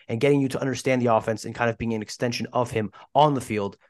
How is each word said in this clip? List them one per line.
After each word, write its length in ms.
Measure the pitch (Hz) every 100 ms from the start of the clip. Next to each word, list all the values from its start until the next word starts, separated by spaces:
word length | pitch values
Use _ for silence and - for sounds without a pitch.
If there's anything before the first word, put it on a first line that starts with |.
| -
and 100 | 117
getting 220 | 139 143
you 80 | 135
to 100 | 127
understand 420 | 135 127 139 127
the 140 | 120 110
offense 300 | 107 107 110
and 100 | 110
kind 140 | 120
of 80 | 110
being 160 | 113
an 80 | 113
extension 440 | 104 - 123 117 -
of 180 | 131 120
him 220 | 113 104 - - 135
on 180 | 151
the 60 | 139
field 380 | - 107 101 - _